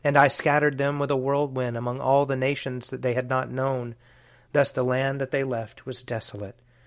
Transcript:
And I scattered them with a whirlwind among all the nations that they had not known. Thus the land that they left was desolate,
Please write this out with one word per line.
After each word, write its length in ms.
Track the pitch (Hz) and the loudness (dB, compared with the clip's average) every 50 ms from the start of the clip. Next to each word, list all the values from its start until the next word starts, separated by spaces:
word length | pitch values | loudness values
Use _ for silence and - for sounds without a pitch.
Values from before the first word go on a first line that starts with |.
And 140 | - 147 143 | 0 2 6
I 100 | 143 147 131 | 6 6 6
scattered 500 | - - - 151 143 151 147 147 139 131 | 4 2 2 2 4 4 2 2 0 0
them 200 | 139 143 147 143 | -2 -2 0 -2
with 120 | 143 139 | -2 0
a 60 | 143 | 0
whirlwind 600 | 131 127 135 139 143 147 139 131 131 127 120 117 | 0 0 0 0 0 0 -2 -2 -2 -2 -2 -2
among 240 | 117 120 120 123 135 | -4 -4 -4 -4 -2
all 260 | 127 131 135 139 143 | 2 4 4 4 4
the 80 | 135 135 | 2 0
nations 560 | 127 127 139 143 - - 135 127 123 - - | 0 0 0 -2 -2 -4 -6 -6 -6 -6 -8
that 120 | 131 127 | -6 -4
they 120 | 127 123 117 | -2 0 0
had 140 | 127 135 123 | 0 0 0
not 220 | 131 131 131 123 | 0 -2 -2 -2
known. 440 | 123 131 131 135 131 123 120 120 117 - _ _ _ - _ _ _ _ _ _ | -4 -2 -2 0 -2 -2 -4 -6 -10 -12 _ _ _ -20 _ _ _ _ _ _
Thus 200 | - 147 139 - | 2 2 2 2
the 120 | - 135 123 | 0 0 0
land 360 | 127 127 131 135 135 139 139 | 2 2 0 0 -2 -2 -4
that 100 | 135 131 | -4 -2
they 140 | 151 139 135 | -2 -2 -2
left 420 | 135 120 113 110 107 - - - | -2 -2 -4 -6 -8 -12 -14 -10
was 160 | 135 123 - | -8 -6 -6
desolate, 560 | - - 117 110 - - - 101 101 98 - _ _ _ _ _ _ | -4 -4 -4 -4 -4 -6 -8 -8 -10 -10 -12 _ _ _ _ _ _